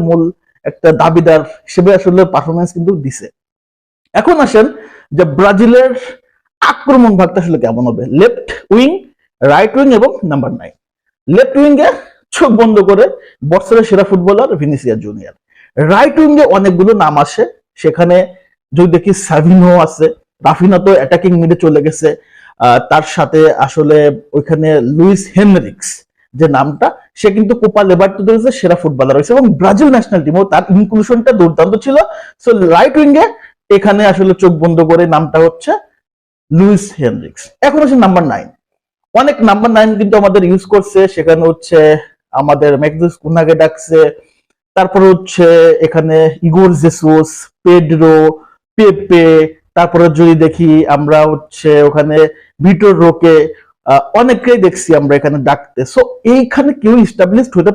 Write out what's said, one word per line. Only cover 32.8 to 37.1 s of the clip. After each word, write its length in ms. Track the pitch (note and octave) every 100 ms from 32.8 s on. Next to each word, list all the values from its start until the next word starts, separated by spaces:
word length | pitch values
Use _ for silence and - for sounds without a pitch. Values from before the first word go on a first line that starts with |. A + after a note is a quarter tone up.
| C4+ C#4+
উইং 140 | D4 C#4+
এ 20 | A4 - - _ - G3+
এখানে 240 | G3 G3+ G#3
আসলে 220 | F3+ F#3+ F3+
চোখ 120 | F#3 E3
বন্ধ 140 | E3 E3 D#3+
করে 140 | E3+ E3+ D#3
নামটা 220 | D#3+ D#3 E3
হচ্ছে 260 | E3 - G#4 - _ _ _ _ _ _
লুইস 340 | D#3+ G3 G3+ G3+ -
হেনরিক্স। 420 | B2+